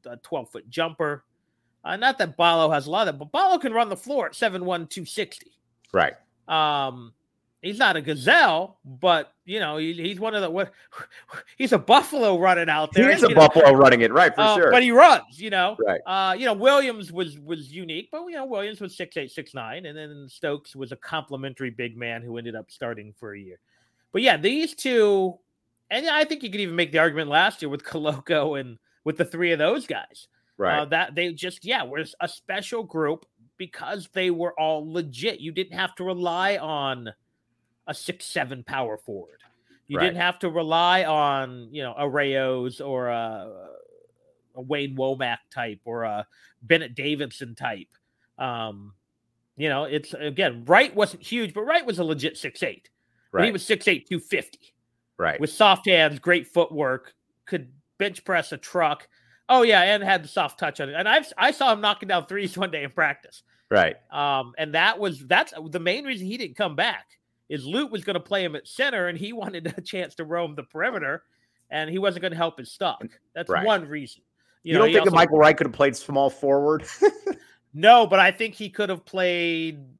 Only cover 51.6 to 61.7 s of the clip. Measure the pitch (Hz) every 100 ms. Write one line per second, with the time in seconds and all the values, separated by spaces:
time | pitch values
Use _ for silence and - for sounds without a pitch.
51.6 | 240 339 254 180 160 147 147 - 147 -
52.6 | 143 - _ _ _ _ _ 185 220 196
53.6 | - 202 208 160 - 170 - 170 - -
54.6 | _ _ _ _ _ - 82 73 151 -
55.6 | 208 180 202 170 156 143 180 175 - 175
56.6 | 165 156 135 131 - _ _ _ - 170
57.6 | 127 135 _ - 196 180 - 175 - 147
58.6 | - 180 156 147 - _ _ _ - 254
59.6 | 233 196 185 208 196 185 151 196 147 -
60.6 | 160 - 139 156 202 294 - - 240 -
61.6 | 262